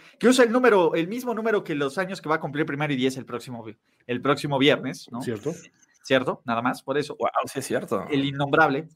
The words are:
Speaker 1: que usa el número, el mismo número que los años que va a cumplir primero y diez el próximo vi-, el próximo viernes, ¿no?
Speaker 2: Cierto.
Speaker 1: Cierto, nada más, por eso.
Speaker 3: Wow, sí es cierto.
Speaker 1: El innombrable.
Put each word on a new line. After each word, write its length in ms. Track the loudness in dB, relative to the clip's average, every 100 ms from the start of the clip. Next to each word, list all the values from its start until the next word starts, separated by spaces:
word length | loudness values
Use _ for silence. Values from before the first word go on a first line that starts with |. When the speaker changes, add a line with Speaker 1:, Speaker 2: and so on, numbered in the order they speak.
| -20 0
Speaker 1:
que 120 | 4
usa 160 | 6
el 80 | 6
número, 420 | 4 6 6 6
el 140 | 2 -2
mismo 260 | -4 -6
número 300 | -4 0 0
que 100 | 0
los 240 | -2 -2 -2
años 220 | -6 -6
que 80 | -2
va 80 | -2
a 40 |
cumplir 240 | -2 -4
primero 280 | -4 -2 -2
y 40 | 0
diez 200 | 0 -2
el 100 | -6
próximo 380 | -10 -10 -14
vi-, 120 | -14 -18 _ _ -8
el 160 | -4
próximo 380 | 0 -2 0 2
viernes, 480 | 4 4 0 -10 -12
¿no? 100 | -10
Speaker 2:
Cierto. 320 | -6 -6 -6 -10 -12 _ _ _
Speaker 1:
Cierto, 380 | 0 0 0 -4
nada 160 | -4 -2
más, 220 | -2 -4
por 160 | -4 -4
eso. 180 | -4 -4
Speaker 3:
Wow, 120 | -2 -2 -4
sí 140 | -6
es 60 | -4
cierto. 380 | -4 -2 -4 -2
Speaker 1:
El 160 | -2 -2
innombrable. 600 | -2 0 4 4 2 -6